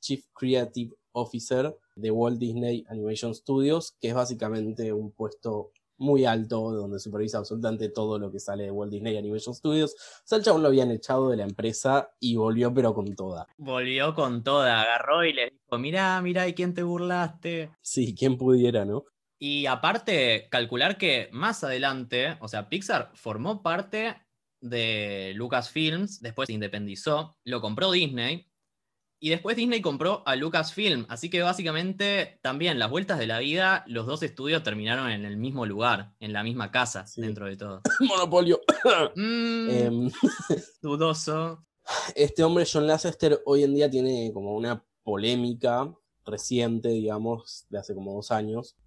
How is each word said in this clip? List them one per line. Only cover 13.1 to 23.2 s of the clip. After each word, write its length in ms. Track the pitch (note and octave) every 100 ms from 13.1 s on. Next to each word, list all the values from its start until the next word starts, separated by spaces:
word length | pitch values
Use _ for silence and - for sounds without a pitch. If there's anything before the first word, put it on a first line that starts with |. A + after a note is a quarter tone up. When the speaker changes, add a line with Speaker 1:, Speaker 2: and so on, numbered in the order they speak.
| G2
Speaker 1:
toda. 320 | F#2+ E2+ - -
Speaker 2:
Volvió 560 | C#3 B2+ B2+ C3 D3
con 300 | D#3+ C3+ A#2
toda, 380 | A#2+ C#3+ C3 A2+
agarró 420 | A2 A#2+ C3+ D#3+
y 80 | E3+
le 200 | C#3 A#2+
dijo, 280 | - _ A#2+
"Mirá, 420 | C#3 F#3 F#3+ F#3
mirá, 280 | F3+ F3+ F3+
¿y 40 |
quién 200 | F3 F3+
te 100 | F3+
burlaste?". 880 | F3 F3 F3+ F3+ D#3+ D#3+ E3+ E3 D#3 _
Speaker 1:
Sí, 320 | - C3 A#2
quién 240 | F#2 C3+ B2
pudiera, 460 | B2+ B2+ A#2+ A2+
¿no? 220 | G2+ A2 - _ _ -
Speaker 2:
Y 280 | C#3+ C#3+ C3+
aparte, 840 | B2 D#3+ A3+ - E3+ B2+ A2 -
calcular 460 | B2+ A#2 B2 E3 G3
que 320 | F3+ B2+ G2+
más 320 | A#2 G#3 -
adelante, 720 | C#3+ B2+ C#3 C3 A#2+ B2 C#3+ -
o 80 | A2
sea, 180 | G#2+ G#2
Pixar 440 | G3 - E3+ -
formó 460 | -